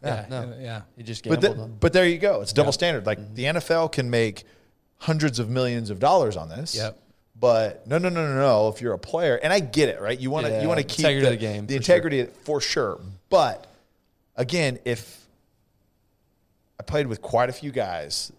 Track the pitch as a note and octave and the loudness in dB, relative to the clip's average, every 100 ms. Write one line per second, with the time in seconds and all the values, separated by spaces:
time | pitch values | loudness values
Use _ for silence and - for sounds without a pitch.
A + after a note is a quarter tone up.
0 | C#3 A2+ G2+ C3 A#2+ A#2+ B2 A2 - - | -6 -6 -6 -10 -10 -12 -12 -12 -14 -16
1 | A2+ A2+ A#2 D#3 G3+ - A2 A2 E3 F3+ | -12 -8 -2 0 0 -2 -10 -2 2 4
2 | F3+ E3+ G3+ D3 G2+ - - C3 - C#3+ | 4 4 2 0 0 2 2 2 0 0
3 | G2 G2+ G#2 A2+ C3 E3 - E3 D#3+ - | -2 -4 -6 -6 -2 -2 0 0 0 -2
4 | B2 A#2+ A2 G2 - _ _ _ _ _ | 0 2 0 -2 -14 _ _ _ _ _
5 | - D#3+ D3+ A#2 A2 B2+ B2+ A#2+ G#2+ F#2+ | -2 0 0 0 -2 0 0 -2 -6 0
6 | C3+ F#3 B2 F#2 D#2+ E2 D#3+ A2+ A2 - | 4 4 2 -2 -8 -10 -8 -6 -6 -8
7 | _ _ _ A2+ B2 A2+ G#2+ - - D3+ | _ _ _ 0 4 4 2 -4 -4 -2
8 | F3+ E3+ D#3 C3+ C#3 A2 A2 A2 A#2+ F#2+ | 0 0 0 2 4 6 4 0 -4 -4
9 | - E3 E3+ A#2+ D#3 G3+ C#3+ B2 C#3 - | -4 -2 0 2 2 0 0 2 2 0
10 | G2+ B2+ B2+ D3+ A#2+ A2 D3+ E3 C3+ - | -4 -4 -4 -2 -2 -2 0 0 -2 0
11 | D#3 C#3 C3 A#2 G#2+ G#2 G#2+ C3+ A#2+ F3 | 2 4 2 2 -2 -6 -4 -2 4 4
12 | E3 C#3 A#2+ - - D3 - - A2 E2+ | 4 0 -2 -6 -6 -4 -2 -2 -2 -4
13 | F#2 F#2+ - F#3+ C3+ - - _ _ _ | -12 -18 2 4 4 -2 -14 _ _ _
14 | _ _ _ - B2+ F3 D3 B2 B2 A#2 | _ _ _ -6 -2 0 0 -2 -4 -4
15 | - - _ _ _ _ _ _ _ _ | -6 -20 _ _ _ _ _ _ _ _
16 | _ _ _ _ _ _ _ - - D3+ | _ _ _ _ _ _ _ -16 -4 -2
17 | C#3 G#2+ - A#2 B2 B2+ D3 B2+ G2+ E2+ | -2 -4 0 2 2 -2 -8 -4 -4 -6
18 | D2+ - - | -6 -8 -8